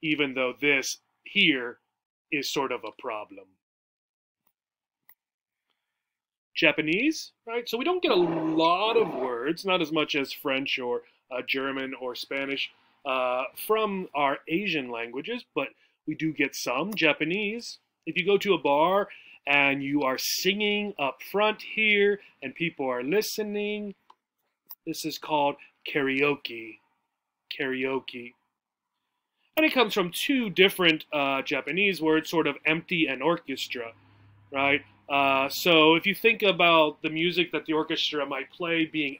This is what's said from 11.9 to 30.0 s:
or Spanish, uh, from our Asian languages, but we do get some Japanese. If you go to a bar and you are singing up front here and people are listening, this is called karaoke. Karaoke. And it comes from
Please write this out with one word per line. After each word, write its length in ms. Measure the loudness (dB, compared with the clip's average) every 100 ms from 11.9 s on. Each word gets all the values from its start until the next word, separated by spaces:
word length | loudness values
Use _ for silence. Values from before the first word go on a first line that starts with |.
| -8
or 140 | -8
Spanish, 560 | -10 -8 -6 -4 -4 -6 -10 _ _
uh, 400 | -4 -2 0 -2 -4 -8 -2
from 400 | 0 0 -2 -4 0
our 220 | 0 0 -2
Asian 420 | -2 -2 -4 -4
languages, 540 | -6 -8 -8 -8 -8 -6
but 140 | -6 -6 -8 _ _ -8
we 60 | -4
do 160 | -4
get 240 | 0 -2 -2
some 360 | -2 -2 -2
Japanese. 880 | 2 2 2 0 -2 -2 -4 -10 -16 _ _
If 120 | -8 -4
you 100 | 2
go 100 | 2
to 160 | 2
a 40 | 0
bar 500 | 2 2 4 2 0 -6 -20 -12 0
and 340 | 2 4 2
you 220 | 0 0
are 160 | 0 0
singing 720 | -2 -2 0 0 0 0 -2 -4
up 240 | -4 -4 -6
front 320 | 0 0 0
here 560 | -6 0 2 4 4 2 -6 _
and 100 | -12
people 320 | -4 -4 -2 -2
are 140 | -2
listening, 920 | 0 0 0 -4 -6 -4 -4 -6 -8 -14 _ _ _ _ _ _ _ -14
this 200 | -10 -8
is 140 | -8 -8
called 360 | -2 0 2 -2 -10 _ -6
karaoke. 920 | -2 0 2 0 0 -6 -12 -14 -18 _ _ _ _ _ _ _ -6
Karaoke. 800 | -4 -2 -2 -4 -6 -12 -16 -20 _ _ _ _ _ _ _ _ _ _ _ 0
And 80 |
it 80 | 2
comes 220 | 4 2
from 160 | 2